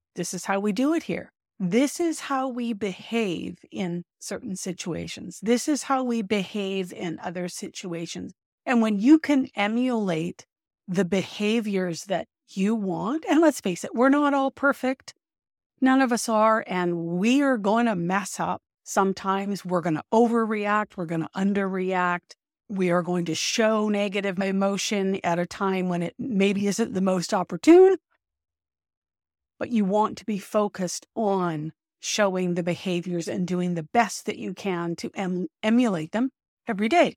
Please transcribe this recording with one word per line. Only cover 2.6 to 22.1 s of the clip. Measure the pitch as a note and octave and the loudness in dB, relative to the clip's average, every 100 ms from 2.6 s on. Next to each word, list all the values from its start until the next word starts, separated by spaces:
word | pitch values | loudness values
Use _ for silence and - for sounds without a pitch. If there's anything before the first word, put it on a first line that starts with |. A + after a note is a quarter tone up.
| A#3 | -6
behave | G#3 G#3 F3+ - A#3 G#3+ E3 F#3 F3 - | -4 -6 -8 -6 -2 -2 -4 -6 -12 -14
in | A3 F3+ F3 F3 _ | -6 -4 -4 -8 _
certain | - - A#3 F#3 | -10 -10 -8 -8
situations. | G3 F3 F#3 E3 E3+ - F#3 - | -8 -8 -6 -6 -8 -10 -12 -8
This | G3 A#3+ - | 0 0 0
is | C#4+ | -4
how | - C4+ | -2 -2
we | B3+ A#3 | -2 -2
behave | G3 G#3 F3+ G#3 G3 G3 F3+ | -2 -2 -2 -6 -4 -4 -6
in | - F3 E3 | -8 -8 -8
other | F#3+ F3 F3+ | -8 -8 -8
situations." | - F#3 - F#3+ E3+ E3 - G3 - _ _ - | -8 -12 -12 -10 -8 -8 -10 -12 -16 _ _ -2
And | A#3+ | 2
when | A3 G3+ | 2 2
you | A#3 D#4 | 6 6
can | - C#4+ C4 | 6 0 0
emulate | - G3+ A#3 B3+ A#3 G3 D#3+ E3+ - - _ _ _ - | -2 -2 0 0 0 0 -2 -4 -8 -18 _ _ _ -6
the | F3+ | -2
behaviors | F#3 G3 - - G#3 A#3 G#3+ F#3+ F3+ D#3+ - | 0 0 -2 -4 0 0 0 -2 -2 -6 -4
that | F3+ - _ _ | -6 -6 _ _
you | - G3 | -2 0
want, | A3+ F#3+ E3 F#3 D#4 E4 | 0 -2 -4 -2 -4 2
and | D4+ | 4
let's | E4 - | 4 4
face | G3 F3 | -4 -6
it, | - | -6
we're | B3+ C4 | 2 4
not | C#4+ D4 | 4 4
all | C#4 C4+ | 2 0
perfect. | - C#4 - B3+ C4 - - _ _ _ _ _ - | 0 0 0 -2 -6 -10 -20 _ _ _ _ _ 0
None | C4 C4 | 4 4
of | C4 | 4
us | A#3+ - | 0 0
are, | G#3+ A3 A3 - | 4 4 4 0
and | F#3 F3 F3 E3 F3 | -2 0 -2 -2 0
we | G#3+ C4+ | 2 4
are | C#4 B3 | 4 2
going | G3 A3+ A#3+ | 2 2 2
to | |
mess | F#3+ E3+ G3 F#3+ - | 0 0 -2 -4 -6
up. | E3+ F3 _ _ | -4 -4 _ _
Sometimes | - - F#3+ F#3+ F#3+ F#3+ G3 G3+ | -6 0 0 0 -2 -2 -2 -6
we're | F3+ F3+ | -2 -2
gonna | E3 D#3 - | 0 -2 2
overreact, | A3 A#3 A#3 A3 G#3+ G#3 G#3 G#3 - | 4 4 2 0 -2 0 0 -2 -6
we're | E3 | -6
gonna | E3 D#3+ - | -4 -4 -2
underreact, | G3 G3+ F#3+ F#3+ F#3 F#3 F3+ | 0 0 0 -2 -2 0 0